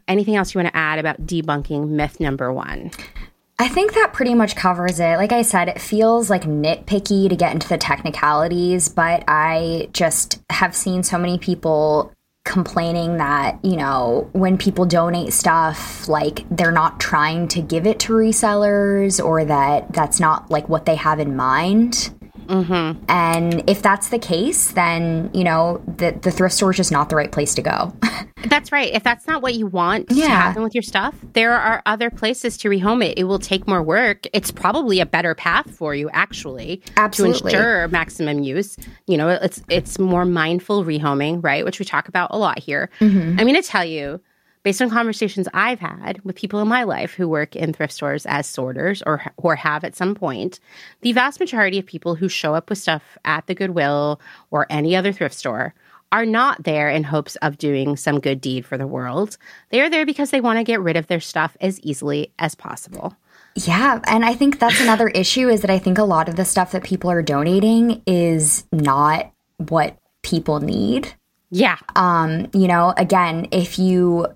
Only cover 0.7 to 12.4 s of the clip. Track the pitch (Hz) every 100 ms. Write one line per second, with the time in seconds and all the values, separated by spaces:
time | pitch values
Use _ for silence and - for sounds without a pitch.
0.7 | 160 156 156 156 - 160 170 156 147 143
1.7 | 147 151 151 147 - 151 135 127 131 69
2.7 | - 170 - - - - _ _ - 254
3.7 | 311 415 440 415 - 247 233 208 - 185
4.7 | 175 180 170 170 170 214 240 233 185 175
5.7 | - - 214 220 233 202 185 156 151 151
6.7 | - - 202 202 196 196 175 175 160 -
7.7 | 165 - 139 160 - 147 151 170 175 180
8.7 | 180 - - 165 170 - 151 160 160 165
9.7 | 165 - - 165 - - - - - 180
10.7 | - 190 180 180 175 180 180 - 175 165
11.7 | 151 151 151 - _ _ _